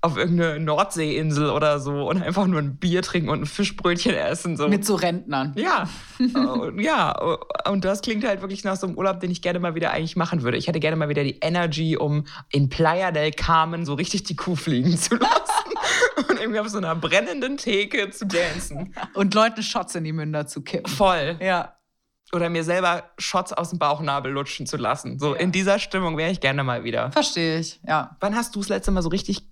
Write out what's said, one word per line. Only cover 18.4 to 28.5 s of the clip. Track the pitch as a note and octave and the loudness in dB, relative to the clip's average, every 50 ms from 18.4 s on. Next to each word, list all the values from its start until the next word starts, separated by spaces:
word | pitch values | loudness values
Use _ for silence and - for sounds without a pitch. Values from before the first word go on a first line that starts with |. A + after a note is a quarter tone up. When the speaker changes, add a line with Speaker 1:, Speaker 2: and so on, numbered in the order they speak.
| F3 E3+ D#3 F3 F3+ - - C#3+ F#3 - - - - - - | 0 0 -2 -6 -8 -8 -8 -10 -10 -10 -10 -12 -12 -10 -2
Speaker 2:
Und | F#3+ G3+ G3 G3+ | 0 0 2 6
Leuten | G#3+ A3 A3+ A3+ A3 G#3+ | 6 4 4 4 -2 -6
Shots | - - A#3 F3+ - - | -4 -4 -4 -4 -4 -6
in | F3 D#3+ | -4 -4
die | D#3 D#3 | -4 -4
Münder | D#3+ D3+ D3+ D3+ D3+ D3 C#3 | -4 -4 -2 -2 -4 -4 -4
zu | - D3 C#3 | -8 -12 -10
kippen. | - - - - - - | -6 -6 -6 -4 -4 0
Speaker 1:
Voll. | - G#3 F#3+ F3+ E3 C#3+ C#3+ E3+ D#3+ | 4 4 6 6 4 2 -2 -2 -2
Speaker 2:
Ja. | F3+ F#3+ F#3 F3 - - - _ _ _ _ _ _ _ _ _ _ _ - | 0 2 2 2 0 -4 -10 _ _ _ _ _ _ _ _ _ _ _ -2
Speaker 1:
Oder | F3 E3+ E3+ | 0 0 2
mir | F3 E3 D#3+ | 0 0 2
selber | D#3+ E3+ F#3 F#3 F3 F3 F3 - - _ | 2 2 4 4 2 2 2 -2 -10 _
Shots | - - - - F#3+ F3+ F3+ - | -8 -8 0 0 0 0 0 -2
aus | - E3+ E3 | -4 -4 -4
dem | - E3+ | -2 0
Bauchnabel | D#3 D3 C#3+ D3 D#3+ D3 C#3 C#3+ C3+ C3 C#3 | 2 2 2 2 0 -2 -2 -2 -2 -2 -2
lutschen | C#3 C#3 C#3 - - C#3+ | -2 -4 -4 -6 -8 -8
zu | - - | -6 -6
lassen. | C#3+ B2 G#2+ B2 C#3+ - - A#2+ C3 | -2 0 0 -2 -2 -4 -8 -6 -2
So, | C#3+ D3+ C#3 | 0 0 0
Speaker 2:
Ja. | - | 2
Speaker 1:
in | E3+ F#3 F3 | 0 2 2
dieser | F#3+ F#3+ F#3+ G3 A3 | 2 2 4 2 2
Stimmung | - - - F#3+ F#3 E3+ D#3+ D3+ | 0 -2 -2 -2 0 0 -2 0
wäre | D#3+ E3+ F#3+ | 0 -2 -2
ich | F3 | 0
gerne | - C3+ C3+ C#3+ C#3 | 2 2 2 2 0
mal | C3 B2 A#2 - | 0 -2 -2 -2
wieder. | A#2 A#2 B2 A#2+ C3 C#3+ | -2 -2 -2 -2 0 2
Speaker 2:
Verstehe | D4+ D4 - - F3 E3+ D#3+ D#3+ D#3+ | 2 2 2 0 0 0 0 0 0
ich, | E3 E3 - _ - | -2 -6 -10 _ -4
ja. | - D#3 D3+ C3 - - - | 0 0 0 0 -2 -8 -4
Speaker 1:
Wann | - G#3 G#3 | -4 -2 0
hast | A3+ A#3 A#3 | 0 -2 -2